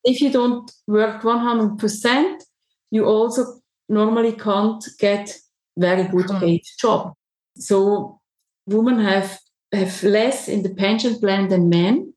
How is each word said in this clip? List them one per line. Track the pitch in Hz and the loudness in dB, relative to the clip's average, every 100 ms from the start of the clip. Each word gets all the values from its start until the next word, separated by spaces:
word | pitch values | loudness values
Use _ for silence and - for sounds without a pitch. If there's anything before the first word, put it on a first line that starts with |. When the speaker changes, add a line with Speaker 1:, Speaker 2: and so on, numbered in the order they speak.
Speaker 1:
If | 247 254 | 0 2
you | 277 | 2
don't | 254 240 240 - _ - | 2 0 -2 -8 _ -2
work | 208 214 214 | 0 0 -2
one | 226 240 | -2 0
hundred | 240 226 214 214 | 0 0 -2 -2
percent, | 214 208 240 262 359 - - _ _ _ _ | -4 -2 0 2 0 -4 -18 _ _ _ _
you | 214 | 0
also | - 214 233 247 247 - _ _ - | 2 2 2 0 -4 -8 _ _ -4
normally | 208 214 233 226 | 0 2 2 0
can't | 220 208 196 214 220 - - | -2 -2 0 0 -2 -12 -2
get | 202 202 208 - _ _ _ - | 0 0 -6 -16 _ _ _ -2
very | 175 190 180 | 0 0 0
good | 180 185 | 0 0
Speaker 2:
Hmm. | 196 | -2
Speaker 1:
paid | 175 170 - - | 0 0 -4 -4
job. | 233 190 180 - _ _ _ - | 0 0 -4 -16 _ _ _ -18
So | - 196 196 202 131 - _ _ _ _ | 0 2 2 0 -4 -16 _ _ _ _
women | - 214 233 240 | -4 0 2 2
have, | 202 196 190 - _ _ _ | 2 0 -2 -12 _ _ _
have | 202 190 - | -4 -4 -2
less | 185 208 240 - - | 0 2 2 -2 -4
in | 208 | -4
the | 185 | -4
pension | 190 196 220 247 220 | -2 -2 0 -2 -2
plan | 202 196 190 | 0 0 2
than | 185 175 | 2 4
men. | 170 180 277 - | 4 2 0 -2